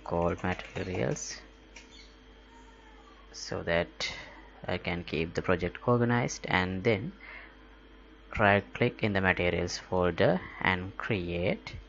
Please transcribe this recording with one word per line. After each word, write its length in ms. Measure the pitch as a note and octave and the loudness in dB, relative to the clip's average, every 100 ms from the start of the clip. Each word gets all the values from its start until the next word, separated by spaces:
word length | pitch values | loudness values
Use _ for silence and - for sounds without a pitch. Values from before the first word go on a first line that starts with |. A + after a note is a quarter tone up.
called 380 | - F2 F2 E2+ | -4 0 0 0
materials 960 | F#2 F2+ - - F2 F#2 - - - - - - - - - - - - - - - - - - - - - - - | -4 -4 -6 -8 -6 -2 -2 -2 -6 -12 -16 -20 -20 -20 -20 -20 -20 -20 -20 -20 -20 -20 -20 -20 -20 -20 -20 -20 -20
so 300 | - - F#2 | -14 -8 -6
that 500 | F#2 E2+ F2 - - - - - - - - | 0 0 0 -4 -8 -8 -14 -18 -20 -14 -4
I 120 | F2+ | -4
can 240 | - F2 | -2 -4
keep 320 | E2+ D2+ E2 - | -2 -2 0 -2
the 80 | |
project 340 | - F#2 F2+ - - | 0 0 0 -2 2
organized, 600 | B2 A#2+ A#2+ - - - | 4 4 2 0 -4 0
and 360 | F#2 F#2 F#2 | 0 2 0
then 280 | G2 G#2 C3+ - - - - - - - - - - - - - | 2 2 0 -10 -16 -16 -18 -20 -20 -20 -20 -20 -20 -20 -10 4
right 240 | G#2 G2+ - | 6 6 4
click 300 | - A#2+ - | 0 0 2
in 100 | A2 | 0
the 80 | G2 | 2
materials 560 | F#2+ F2 F2+ F2 F2 - | 2 4 2 2 -2 -4
folder 640 | - F#2 F2+ E2+ G#2 F3+ - - | -4 2 2 4 4 4 -2 -2
and 380 | - F#2 F#2 - | 0 0 -2 -8
create 760 | - G#2+ F2 F2 F2+ A#3 - - | -4 -2 -2 0 0 -2 -6 -14